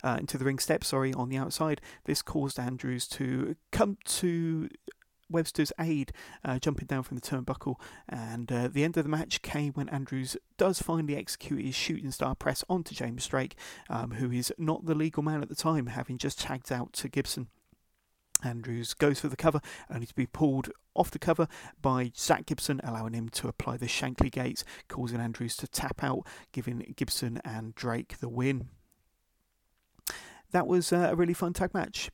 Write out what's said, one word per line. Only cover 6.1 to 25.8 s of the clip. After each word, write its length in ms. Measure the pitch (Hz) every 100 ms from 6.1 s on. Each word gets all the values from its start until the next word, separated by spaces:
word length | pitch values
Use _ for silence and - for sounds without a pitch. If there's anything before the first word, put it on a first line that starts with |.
| - - -
uh, 160 | 131 131
jumping 280 | 156 143 127
down 160 | 135
from 160 | 127 127
the 20 |
turnbuckle, 540 | - 135 123 131 - 127 - - -
and, 420 | 123 113 117 117
uh, 180 | 120 123
the 140 | 139
end 140 | 156 165
of 60 |
the 80 | 147
match 320 | 156 165 -
came 320 | - 151 147
when 160 | 139 139
Andrews 480 | 139 135 135 127 - - -
does 240 | 180 180
finally 360 | - 165 151 143
execute 460 | - - - 139
his 120 | 131
shooting 380 | 131 - - 135
star 220 | - 131
press 300 | 131 - - -
onto 280 | 185 165
James 320 | - 120 123 -
Drake, 300 | 135 131 - - - -
um, 220 | 117 120
who 200 | 113 127
is 180 | 123 123 -
not 300 | 160 160 165
the 80 |
legal 280 | 156 156 156
man 200 | 151 156
at 80 | 143
the 40 |
time, 340 | - 160 160 123
having 280 | 120 123 123
just 240 | 139 -
tagged 320 | - 131 -
out 220 | 123 123
to 160 | - 135
Gibson. 380 | 139 - - 123 - _ _ _ _ _ _ _ -
Andrews 480 | 123 117 113 117 117
goes 280 | - 147 139
for 80 | 151
the 80 | 135
cover, 240 | 165 151 - - -
only 160 | 113
to 100 | 117
be 120 | - 123
pulled 440 | - 156 135 127 - _
off 180 | - 180
the 60 | 156
cover 280 | - 165 160 - - -
by 300 | 143 127 123 -
Zach 280 | - 156
Gibson, 360 | - 156 - 135
allowing 300 | - 113 110
him 160 | 117 113
to 180 | - 117
apply 300 | - - 120
the 100 | 120
Shankly 460 | - 135 127 131
Gates, 320 | 131 127 - - - -
causing 320 | - 123 117
Andrews 360 | 117 113 120 -
to 100 | -
tap 340 | -